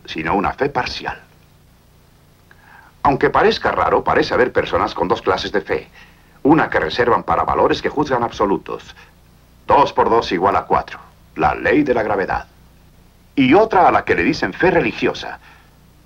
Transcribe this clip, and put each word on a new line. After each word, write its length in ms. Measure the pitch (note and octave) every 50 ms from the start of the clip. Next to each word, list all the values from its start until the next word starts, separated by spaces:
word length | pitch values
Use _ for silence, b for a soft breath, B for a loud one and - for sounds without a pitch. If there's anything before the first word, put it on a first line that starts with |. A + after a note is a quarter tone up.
| -
sino 280 | - - E2 D#2 E2 F#2
una 200 | G2+ F2+ - -
fe 160 | - C3+ C#3+
parcial. 500 | - B2 B2 - - - - - - - - _ _ _ _ _ _ _ _ _ _ _ _ _ _ _ _ _ _ _ _ _ _ _ _ - b b b b b b b b b b -
Aunque 260 | C#3+ C3+ - D3+ C3+
parezca 400 | - C3+ F3 A3 A3 - - G#2+
raro, 320 | - F#2 - - - -
parece 320 | - D#2+ D#2+ - D#3 - F#2
haber 180 | G2+ B2+ -
personas 400 | - F#2+ - - F2 E2+ G2+ A2+
con 140 | - - E2+
dos 160 | F2+ A2+ -
clases 300 | - G2 F#2 F2+ G2+ F#2+
de 80 | - F#2+
fe. 280 | - - F2 - - - b b b b b b b b b b
Una 260 | b C#3 D#3+ D3 A2 F#2
que 120 | - -
reservan 420 | E2+ D#2+ - A#2+ A#2 A#2 A2 F#2
para 220 | - - E2 E2 D#2+
valores 360 | - C2+ F2 A2+ C#3+ D3+ -
que 100 | - -
juzgan 340 | - - D3 B2 B2+ A#2+ D3+
absolutos. 720 | C#3+ - - G#2+ G2+ F2+ D#2 - - A1 - - - - B B B B B _ _ - _ _ _ _ - - -
Dos 240 | A2+ C#3+ - -
por 180 | - B2+ A2+ G2+
dos 220 | A2+ A#2 A#2 -
igual 240 | G2+ E2 F#2 G2 F#2
a 80 | E2 -
cuatro, 340 | - F2+ C#2+ - - - - - - - - - _ -
la 180 | D2+ D#2 D2 B1+
ley 300 | - - F#2+ B2+ D3+ C#3+
de 100 | B2+ A#2+
la 80 | A2+
gravedad. 460 | G#2+ A2+ G#2 F#2+ F2+ - - - - - _ _ - _ _ _ _ _ _ _ - _ _ _ _ _ -
Y 180 | C#3+ C3 B2+ D#3+
otra 320 | G3+ A3 - G#3+ F#3+ D#3+
a 60 | B2+
la 120 | G#2+ G2+ -
que 120 | - F#2+
le 80 | E2+ E2+
dicen 280 | F3 D#3+ - A#2+ F#2
fe 200 | - - D#3+ F#3
religiosa, 680 | F3 E3 C3 G#2+ - - - - - - - - - - b b b b b b b b _ _ _ _ _